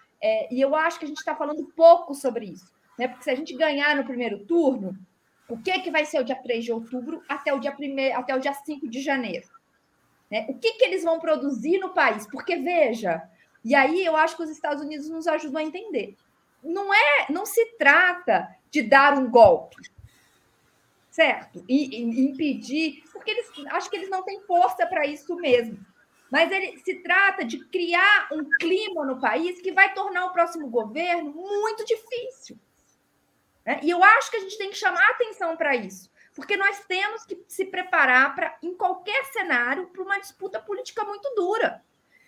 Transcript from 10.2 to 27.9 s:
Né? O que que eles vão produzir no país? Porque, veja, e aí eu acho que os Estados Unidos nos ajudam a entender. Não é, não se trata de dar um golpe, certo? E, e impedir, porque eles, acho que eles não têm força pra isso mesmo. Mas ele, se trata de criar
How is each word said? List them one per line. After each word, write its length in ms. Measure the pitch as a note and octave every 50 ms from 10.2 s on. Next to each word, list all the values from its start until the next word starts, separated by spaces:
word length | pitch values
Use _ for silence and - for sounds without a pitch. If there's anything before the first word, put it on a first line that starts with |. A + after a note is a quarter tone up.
| _ -
Né? 140 | G#3 A3+ A3 -
O 60 | C4
que 180 | - - A4+ A4+
que 120 | - C5
eles 180 | F4+ F4+ F4 E4
vão 160 | E4 E4 E4
produzir 580 | E4 E4 D#4 B3+ C4 C#4+ C4+ G#3+ G3 D#4 F4+ F#4+
no 120 | F#4+ F4+
país? 360 | - E4+ C#4+ B3 G#3+ G#3+ -
Porque, 300 | - - C4 - - E4+
veja, 640 | D4 B3+ F4 F4+ E4+ D4+ A#3 A3+ A3+ G#3 F3+ E3 E3 - - _ _ _ _ _ _ -
e 120 | A3+ C#4
aí 280 | C#4 C4+ D4 E4 F#4+ F#4
eu 120 | E4+ D#4+
acho 200 | D#4 D#4+ E4 E4+
que 60 | -
os 80 | E4 D#4
Estados 340 | D4+ - - D4 D4 C#4 D4
Unidos 240 | C#4+ D#4 C#4+ D4 D#4
nos 200 | E4 E4 D#4+ E4+
ajudam 340 | D#4 D#4 D#4+ D4 B3+ D#4
a 20 | D#4
entender. 520 | D#4 D#4 F#4 A4+ G#4+ D#4 A3+ F#3+ G3 - _ _ _ _ _ _ _ _ _ -
Não 280 | D#4+ E4+ G4 G4+ G4
é, 360 | G4 G#4+ B4 D5 D5 - - -
não 160 | D4+ F4+ G#4
se 180 | - - A4+ A4+ A4+ - -
trata 800 | D4 C#4 D4 E4 F#4 F4+ F4 F4 - - G3+ - - - - _ _ _
de 100 | - D4+
dar 320 | - G#3 C4+ C#4 C#4 C#4+ C#4+
um 160 | C4+ C4 A3+
golpe, 460 | A#3 A#3+ A3 F#3+ B2+ - - - - - - - _ _ - - _ _ _ _ _ _ _ _ _ _ _ _ _ _ _ _ _ _ _ _
certo? 520 | - - D#4+ C#4 G#3+ - - - - F3 - -
E, 260 | B3+ D4 C#4+ - G#3
e 300 | A3+ A#3+ A#3 A3+ C4 C4
impedir, 800 | D4 C#4+ - D#4+ C#4+ B3 G#3+ - - C4+ D#4 D#4+ D#4 C4+ - _ _ -
porque 160 | G4+ - G#4+
eles, 180 | G#4+ A#4+ A#4 - - D4 C#4 C#4
acho 200 | - G4+ G4 -
que 100 | G#4 F4+
eles 120 | F#4+ F#4+
não 140 | G4 F#4 F#4+
têm 180 | G4 G4 G4+
força 460 | - - F4 F4 F4+ F#4+ F#4 - E4+ E4+
pra 180 | F#4 D#4+ D4
isso 300 | C#4+ D4 D4 - - E4+
mesmo. 420 | F4 F4 C#4+ B3 A#3+ A#3 A3+ F#3+ - - _ _ _ _ _ _ _ _ -
Mas 200 | C4 D4+ E4 -
ele, 280 | F#4+ G4 F#4+ D4 - -
se 160 | - F#4 E4+
trata 500 | - - E4+ F4+ F#4+ G4+ G4 F#4+ F#4+ D4
de 180 | A#3 A3+ C4+ -
criar 640 | _ - F4+ F4 E4+